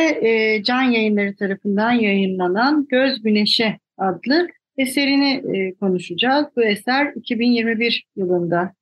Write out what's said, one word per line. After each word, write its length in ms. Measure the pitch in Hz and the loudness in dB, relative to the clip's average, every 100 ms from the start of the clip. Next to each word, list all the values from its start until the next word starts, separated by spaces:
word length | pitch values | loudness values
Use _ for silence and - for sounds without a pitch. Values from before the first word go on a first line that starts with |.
| 320 - | 2 0
e, 400 | 226 226 220 214 | 0 2 2 0
Can 200 | 208 247 | 0 0
Yayınları 540 | 262 233 214 202 202 196 | 2 2 2 0 -2 -4
tarafından 560 | 196 196 208 196 226 | -6 -4 -2 0 2
yayınlanan 920 | 240 208 196 190 185 180 196 262 302 277 | 2 2 2 0 0 -2 0 2 2 2
Göz 320 | 254 269 - | 0 0 0
Güneşe 560 | 214 208 208 - 220 - _ - | 0 2 2 0 0 -4 _ -6
adlı 520 | 190 175 233 311 349 - _ - | -4 -4 0 0 0 -8 _ -4
eserini, 800 | 262 285 277 277 277 269 269 190 | -2 0 2 2 2 0 -2 -2
e, 180 | 190 | -4
konuşacağız. 720 | 185 196 185 170 175 240 285 294 240 | -2 -2 -2 -4 -2 0 0 0 0
Bu 60 | |
eser 500 | 226 202 - 262 294 240 | 0 0 -2 -2 -2 -6
iki 220 | - 226 | -6 0
bin 120 | 240 | 2
yirmi 300 | 233 226 220 | 2 0 0
bir 260 | 233 - - 202 | -2 -2 -8 -6
yılında, 560 | 180 180 175 175 185 _ | -2 0 0 -2 -2 _